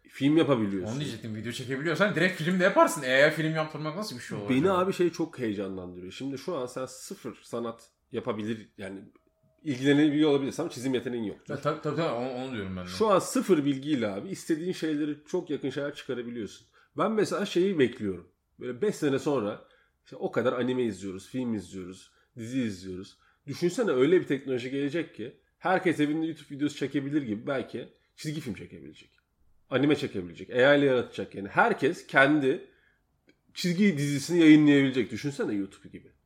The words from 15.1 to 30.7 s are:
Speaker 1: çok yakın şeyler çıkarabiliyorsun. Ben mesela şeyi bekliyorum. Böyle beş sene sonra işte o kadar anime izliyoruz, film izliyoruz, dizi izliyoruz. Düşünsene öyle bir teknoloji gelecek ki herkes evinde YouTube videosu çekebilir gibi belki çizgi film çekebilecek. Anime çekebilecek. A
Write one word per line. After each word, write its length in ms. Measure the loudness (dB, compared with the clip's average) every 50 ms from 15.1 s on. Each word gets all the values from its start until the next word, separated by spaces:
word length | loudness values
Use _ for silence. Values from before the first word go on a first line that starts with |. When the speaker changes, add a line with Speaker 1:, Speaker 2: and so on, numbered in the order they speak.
| -4 -8 _
Speaker 1:
çok 220 | -6 -6 -6 -4 -4
yakın 200 | -6 -4 -4 -6
şeyler 260 | -4 -4 -6 -6 -8
çıkarabiliyorsun. 720 | -10 -8 -8 -8 -6 -6 -8 -8 -8 -8 -10 -10 -18 _ _ _ _ _ _ -4
Ben 140 | -2 -2 0
mesela 340 | 2 0 0 0 0 -4 -4
şeyi 340 | 0 2 2 2 2 4 4
bekliyorum. 480 | 2 2 2 -4 -6 -6 -6 -6 -12 _ _ _ _ _ _ -12
Böyle 220 | -10 -10 -6 -2
beş 140 | -2 -2 -2
sene 240 | 0 0 0 0 0
sonra 480 | 0 0 0 0 0 -2 -6 -8 -14 _ _ _ _ _ _ _ _
işte 100 | -20 -12
o 160 | -8 -8 -4
kadar 220 | -2 0 0 0 0
anime 300 | 0 -2 -2 0 0 0
izliyoruz, 460 | -2 -4 -6 -8 -10 -10 -10 -14 -10
film 240 | -8 -6 -4 -2 -4
izliyoruz, 580 | -4 -6 -8 -12 -12 -12 -12 -14 -18 -20 _ _ _ _ _ _
dizi 240 | -14 -12 -6 -4 -4
izliyoruz. 560 | -4 -4 -6 -8 -12 -12 -12 -12 -14 -16 _ _ _ _ _ _ _
Düşünsene 440 | -12 -6 -2 -2 -2 0 0 -2 0
öyle 300 | 2 4 4 6 4 4
bir 60 | 2
teknoloji 420 | 0 -4 -4 -2 -4 -4 -4 -4 -4
gelecek 440 | -4 -4 -4 -2 -4 -4 -6 -6 -10
ki 220 | -12 -12 -12 -14 _ _ _ _ _
herkes 400 | -2 0 0 2 2 0 2 2
evinde 260 | 0 0 0 -2 -4
YouTube 280 | -6 -6 -10 -14 -16 -8
videosu 200 | -4 -4 -4 -2
çekebilir 460 | -4 -6 -4 -2 -4 -4 -2 -4 -4
gibi 260 | -2 -2 -6 -6 -4
belki 420 | -4 -4 -4 -6 -6 -10 -12 -12 -12 _ _ _ _ _
çizgi 260 | -10 -10 -8 -8 -6
film 120 | -8 -8 -10
çekebilecek. 560 | -10 -12 -18 -18 -18 -18 -20 -20 -20 -20 _ _ _ _ _ _ _ _ _ _ _ _ -4
Anime 260 | 0 2 4 4 4
çekebilecek. 540 | 2 0 -6 -6 -6 -8 -8 -12 -14 -14 -2
A 260 | 4 6 8 8